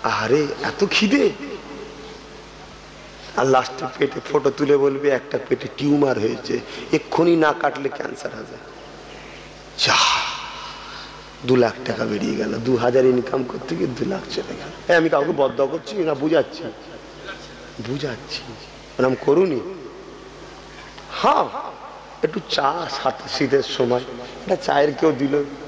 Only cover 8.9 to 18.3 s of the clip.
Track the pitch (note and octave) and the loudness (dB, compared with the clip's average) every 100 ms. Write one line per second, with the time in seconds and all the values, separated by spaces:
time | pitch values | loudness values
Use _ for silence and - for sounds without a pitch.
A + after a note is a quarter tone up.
8.9 | - - - - - - - - - - | -18 -18 -16 -16 -18 -18 -18 -18 -4 0
9.9 | - - - - - - - - - - | 2 2 2 -2 -8 -10 -12 -14 -14 -14
10.9 | - - - - - B2+ B2+ A#2 - B2 | -14 -14 -16 -18 -12 2 4 4 2 -6
11.9 | A2+ A2+ G#2+ G2+ - - - A#2 B2 A#2+ | -2 -2 -2 -2 -2 -2 -2 0 2 4
12.9 | B2+ C3 B2 A#2+ C3+ B2 - - E3+ F3 | 4 6 4 2 -2 -4 -6 -6 -4 -2
13.9 | A#2+ C#3 F#3+ - - - - - - - | -2 -4 -4 -6 -8 -6 -10 -12 -14 2
14.9 | F3 D#3+ D#3 D#3+ D#3+ C3+ A#2+ C3+ C3+ - | 4 6 4 2 2 2 2 0 0 -6
15.9 | G#3+ D#3+ C#3 D3+ D#3 C3 - E3 - - | -2 0 0 2 2 2 -4 -12 -12 -16
16.9 | - - - - - - - - - A2+ | -18 -18 -16 -16 -14 -16 -16 -16 -12 -6
17.9 | C#3 C#3 A2+ - | -4 -4 -8 -10